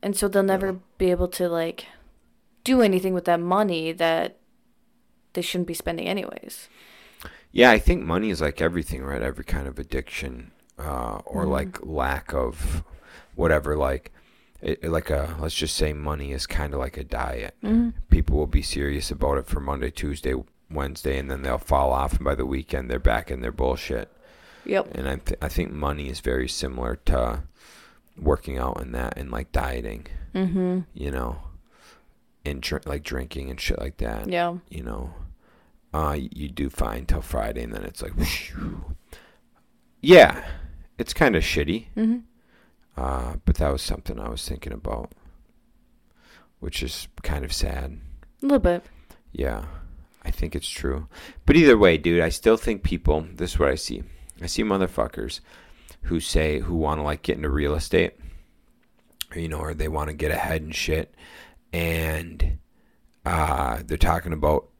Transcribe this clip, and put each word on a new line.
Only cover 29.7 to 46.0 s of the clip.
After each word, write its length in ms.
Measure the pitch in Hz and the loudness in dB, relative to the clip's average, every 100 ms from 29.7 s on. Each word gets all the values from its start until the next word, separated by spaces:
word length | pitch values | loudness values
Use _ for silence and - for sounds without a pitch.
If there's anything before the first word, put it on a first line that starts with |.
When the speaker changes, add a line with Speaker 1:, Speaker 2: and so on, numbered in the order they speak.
| 64 55 53 - - - | -4 -6 -10 -10 -12 -8
Speaker 1:
Mm-hmm. 460 | 190 185 185 185 185 180 | -2 0 0 0 -2 -6
Speaker 2:
you 160 | - 71 | -8 -6
know, 280 | 65 60 60 - - _ _ - - _ _ _ _ | -4 -4 -6 -12 -16 _ _ -20 -20 _ _ _ _
and 180 | 71 71 | -8 -8
dr-, 240 | 67 76 - | -4 -6 -4
like, 160 | 73 | -8
drinking 480 | 73 65 65 - 67 | -6 -8 -6 -8 -8
and 100 | 65 | -6
shit 180 | - - | -4 -2
like 160 | 62 - | -4 -6
that. 300 | 57 55 53 | -6 -4 -4
Speaker 1:
Yeah. 260 | 175 175 175 - | -2 -2 -4 -10
Speaker 2:
You 120 | - | -10
know, 300 | 60 53 64 - - - _ _ _ _ _ | -8 -8 -10 -10 -14 -16 _ _ _ _ _
uh, 220 | 78 76 73 | -2 -2 -2
y-, 120 | 67 | -6
you 160 | - 71 | -8 -10
do 220 | - 69 | -4 -6
fine 340 | - 62 57 69 | -2 -2 -2 0
till 140 | - | 0
Friday, 420 | 58 58 55 57 | 0 -4 -4 -4
and 80 | 58 | -8
then 80 | 53 | -8
it's 180 | 50 - | -10 -10
like, 120 | - - | -8 -2
whoosh. 360 | - - - - - - - - _ - - _ _ _ _ _ _ _ | -2 -2 -8 -10 -10 -10 -10 -12 _ -20 -20 _ _ _ _ _ _ _
Yeah, 440 | 139 175 92 - - - - - - - | 12 12 12 8 -6 -10 -10 -14 -18 -8
it's 140 | - | -6
kinda 280 | - 147 92 | 2 4 4
shitty. 460 | 78 - 73 143 226 - | 2 0 0 -2 -4 -2
Speaker 1:
Mm-hmm. 220 | 220 240 233 _ _ _ _ _ _ - | 0 0 -4 _ _ _ _ _ _ -6
Speaker 2:
Uh, 400 | 65 67 62 64 | -2 -2 -4 0
but 120 | - - | 2 4
that 160 | 73 | 2
was 100 | 71 | 0
something 360 | - - - 58 | -2 -4 -4 -8
I 80 | 50 | -8
was 180 | 57 - | -8 -8
thinking 260 | 65 - | -8 -8
about, 400 | 55 - 58 - - - - _ _ _ _ _ _ | -8 -6 -6 -8 -16 -20 -20 _ _ _ _ _ _